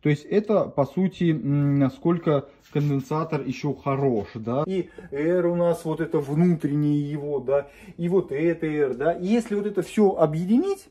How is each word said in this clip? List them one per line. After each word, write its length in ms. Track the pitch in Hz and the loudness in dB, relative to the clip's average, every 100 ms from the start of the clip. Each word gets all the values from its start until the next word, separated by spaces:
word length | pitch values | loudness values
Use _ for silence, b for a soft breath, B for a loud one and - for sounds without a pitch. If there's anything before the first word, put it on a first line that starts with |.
То 80 | 151 | 0
есть 160 | 147 - | -2 0
это, 380 | 196 214 202 | -2 2 0
по 220 | - - 135 | 0 -2 -2
сути, 460 | - 185 - 170 | 0 -2 0 0
м, 460 | 156 139 143 143 143 | 0 0 2 2 2
насколько 720 | 135 - 170 170 - 147 - B - | 2 0 0 0 2 0 0 B -6
конденсатор 680 | 151 147 139 135 156 156 147 | -2 0 -2 -2 -4 -4 -4
ещё 340 | 135 127 151 131 | -6 -6 -6 -4
хорош, 540 | - 135 139 117 98 | -4 0 0 0 -4
да? 300 | 120 110 127 156 | -8 -4 -2 -2
И 240 | 190 - B 180 | -4 -6 B -10
R 340 | 139 156 180 170 | -4 0 2 2
у 100 | 175 | 2
нас, 300 | 170 165 160 | 0 0 -4
вот 160 | 156 | -4
это 180 | 156 160 | -2 -2
внутреннее 920 | 139 147 180 165 151 147 147 147 143 | -2 2 4 4 0 0 2 0 -2
его, 280 | 151 147 139 | -6 -4 -4
да, 280 | 120 139 139 B B B | 0 0 0 B B B
и 120 | 170 | 0
вот 220 | 190 - | 0 0
это 340 | 139 170 165 156 | 0 0 0 -2
R, 300 | 151 139 120 | 0 0 0
да. 180 | 151 | 0
И 140 | 175 180 | 0 0
если 260 | 233 226 | 0 0
вот 140 | 208 202 | -2 -2
это 160 | 190 | -4
всё 320 | - - 202 185 | -4 4 4 4
объединить 720 | 160 156 180 233 381 392 - | 2 2 2 2 2 -2 -8